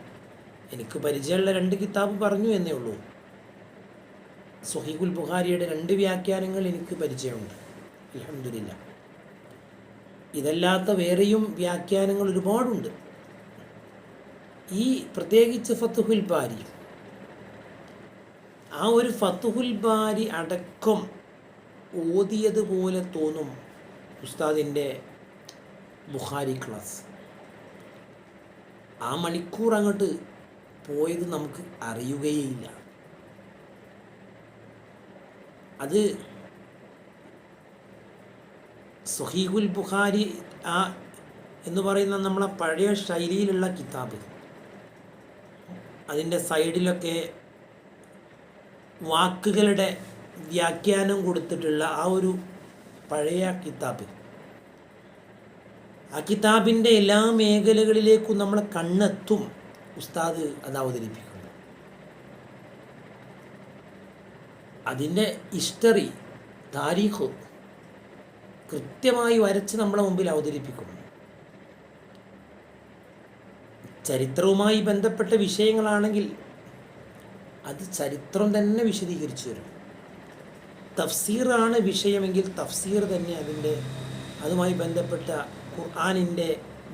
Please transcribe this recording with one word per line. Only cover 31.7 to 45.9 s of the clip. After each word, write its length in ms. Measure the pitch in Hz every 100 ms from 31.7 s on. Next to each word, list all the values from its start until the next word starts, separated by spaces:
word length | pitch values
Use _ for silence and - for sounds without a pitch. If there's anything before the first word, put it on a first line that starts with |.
| - 113
അറിയുകയേയില്ല. 800 | 113 123 143 147 151 135 123 113 - - - - - - - - - - - - - - - - - - - - - - - - - - - - - - -
അത് 160 | 139 196 208 - - - - - - - - - - - - - - - - - - - - - - - - - - - - - -
സ്വഹീഹുൽ 560 | - 127 170 185 202 202 180
ബുഖാരി 480 | - 196 202 208 208 - - - - 175
ആ 20 | 185 - - - - - - - -
എന്ന് 120 | 175 196
പറയുന്ന 300 | 196 196 196 196
നമ്മളെ 220 | 190 196 -
പഴയ 300 | 165 160 202 202 -
ശൈലിയിലുള്ള 600 | 170 175 196 202 190 185 185
കിതാബ്, 400 | 135 131 120 - - - - - - - - - - - - - - - - - -